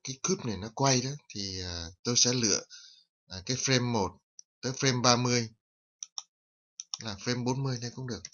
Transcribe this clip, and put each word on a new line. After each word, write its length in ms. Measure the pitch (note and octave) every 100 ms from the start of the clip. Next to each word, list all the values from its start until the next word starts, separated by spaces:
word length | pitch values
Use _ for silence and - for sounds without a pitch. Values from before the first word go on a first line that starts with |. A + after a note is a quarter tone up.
cái 160 | - C3
cube 200 | - F#3+ B2
này 120 | F#2+
nó 140 | G#2+ -
quay 260 | C3+ B2+
đó 80 | B2 D3 -
thì, 320 | G#2 G2 F#2
à, 240 | F2+ F2 E2 F2+
tôi 120 | - A#2+
sẽ 160 | B2
lựa, 280 | B2 A2+ F2+ - - - - _ _ _
à, 100 | F#2 F#2+
cái 120 | B2+
frame 340 | - C3 B2
một 300 | A#2 F2+ - _ - _ _
tới 100 | B2+
frame 300 | C3+ C#3 B2
ba 140 | B2 A#2+
mươi, 340 | B2 B2 A2+ - _ _ _ _ - - - _ _ _ _ - - -
là 160 | A2+ G2+
frame 280 | - B2
bốn 200 | B2 B2+
mươi 140 | C3+ A#2+
đây 100 | A#2+ -
cũng 120 | C3
được. 140 | G2+ -